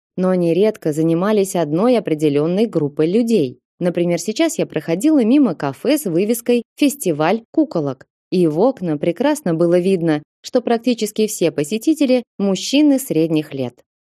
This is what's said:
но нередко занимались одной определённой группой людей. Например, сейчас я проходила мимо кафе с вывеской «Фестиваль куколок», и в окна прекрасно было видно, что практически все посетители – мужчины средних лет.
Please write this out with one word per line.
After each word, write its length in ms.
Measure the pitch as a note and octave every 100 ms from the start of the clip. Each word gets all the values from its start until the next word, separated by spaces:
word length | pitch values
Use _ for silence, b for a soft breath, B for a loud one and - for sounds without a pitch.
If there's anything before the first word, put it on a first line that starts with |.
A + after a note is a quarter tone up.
| _ -
но 200 | F#3 F#3
нередко 580 | E3+ E3 G#3+ A3 E3
занимались 600 | D3 E3 E3 G3 G#3+ G3 F3+
одной 420 | D3+ D#3+ A#3 A#3+
определённой 720 | - D#3 D3+ C#3+ D#3 F#3 A3+
группой 400 | E3+ C#3+ D3 D#3+
людей. 520 | G3+ A#3 A3 C3+ - _ _
Например, 400 | F3 F3 F3 E3+
сейчас 380 | - A3 D#4+ -
я 80 | D#3+
проходила 580 | D#3+ D#3 E3+ C4+ D#4
мимо 320 | G#3+ C#4+ B3 D#3
кафе 420 | C#3+ C3 A3 D4
с 80 | G#3
вывеской 580 | D#3+ G#3 A#3 - A#3+ - -
«Фестиваль 640 | C#4+ - - D3 D#3 A3+ -
куколок», 540 | - D4+ F3 C#3+ B2+ - _ _
и 160 | F3+ E3+
в 120 | D3+
окна 380 | A#3+ C4 F3+ D3
прекрасно 560 | F3 E3+ C#4 D4 F#3 D#3+
было 240 | E3+ F3+
видно, 420 | F3+ F#3+ E3 D3+ - _
что 200 | - B3+
практически 640 | A#3 A#3 A#3 A#3 G#3 - G#3+
все 240 | - E3
посетители – 720 | D3+ D#3 A3 D#4 D4+ C4+ B3+ A#3+ -
мужчины 640 | G3+ F#3+ - C4+ D4+ C4+
средних 540 | C4 D#3 D#3+ D#3+ D#3
лет. 300 | C#3 B2 - _ _ _